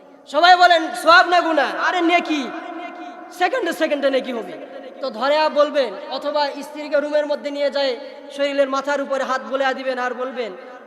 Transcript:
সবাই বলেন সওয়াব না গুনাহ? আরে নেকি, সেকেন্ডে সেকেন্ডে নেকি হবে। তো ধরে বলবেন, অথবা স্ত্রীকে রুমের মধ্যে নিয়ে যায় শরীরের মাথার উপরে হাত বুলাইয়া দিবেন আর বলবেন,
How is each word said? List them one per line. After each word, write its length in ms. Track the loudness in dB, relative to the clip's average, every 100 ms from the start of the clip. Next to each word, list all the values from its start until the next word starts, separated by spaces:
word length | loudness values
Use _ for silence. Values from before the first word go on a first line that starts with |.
| -20 -20 -2
সবাই 280 | 4 6 8
বলেন 320 | 8 6 2 0
সওয়াব 240 | 6 6 8
না 140 | 4
গুনাহ? 460 | 4 2 0 0 -2
আরে 140 | 2
নেকি, 460 | 2 2 2 -4 -4 -8 -12 -12 -12 -14 -16 -16 -18
সেকেন্ডে 420 | -2 0 0 -2
সেকেন্ডে 360 | -2 -2 0 0
নেকি 220 | 0 -2
হবে। 400 | -6 -8 -12 -14 -16 -16 -10
তো 80 | -10
ধরে 400 | -4 0 2 2
বলবেন, 400 | 4 2 2 -2 -4 -10
অথবা 360 | -6 -4 0 -2 -4
স্ত্রীকে 380 | -12 -12 -2 0
রুমের 260 | 0 0 0
মধ্যে 260 | -4 -4
নিয়ে 180 | -2 -2
যায় 280 | 0 -2 -2 -10 -16 -16 -4
শরীরের 320 | -2 2 0
মাথার 320 | 0 -2 -2
উপরে 220 | -2 -4
হাত 180 | -2 -4
বুলাইয়া 320 | -4 -2 0
দিবেন 260 | -2 -4 -4
আর 140 | -4
বলবেন, 380 | -4 -6 -6 -8 -10 -16 -18